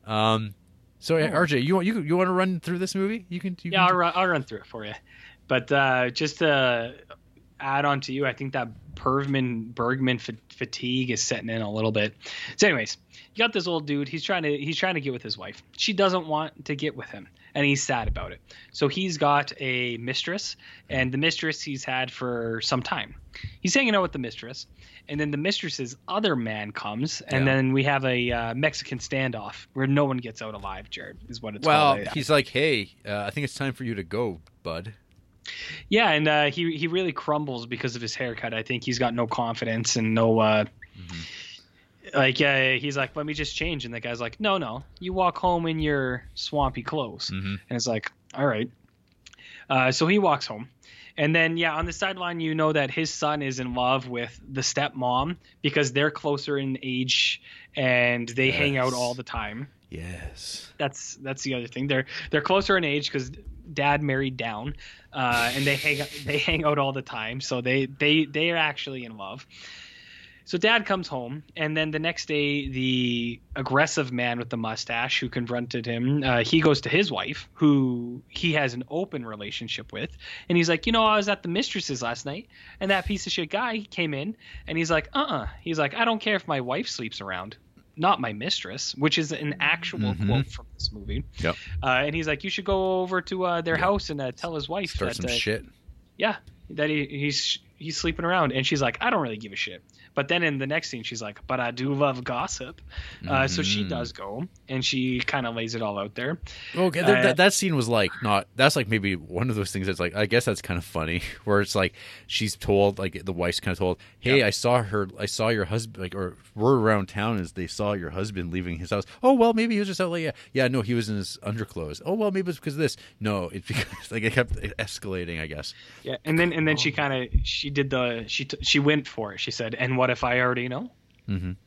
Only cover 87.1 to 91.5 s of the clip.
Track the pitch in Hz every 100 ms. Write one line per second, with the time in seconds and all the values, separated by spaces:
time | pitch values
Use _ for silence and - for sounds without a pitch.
87.1 | - 98 92 98 - _ _ _ - 175
88.1 | 190 120 104 147 - 90 127 - 135 151
89.1 | 175 151 156 151 143 143 165 - 156 104
90.1 | 90 101 123 135 - - - - 107 95
91.1 | 69 - - 80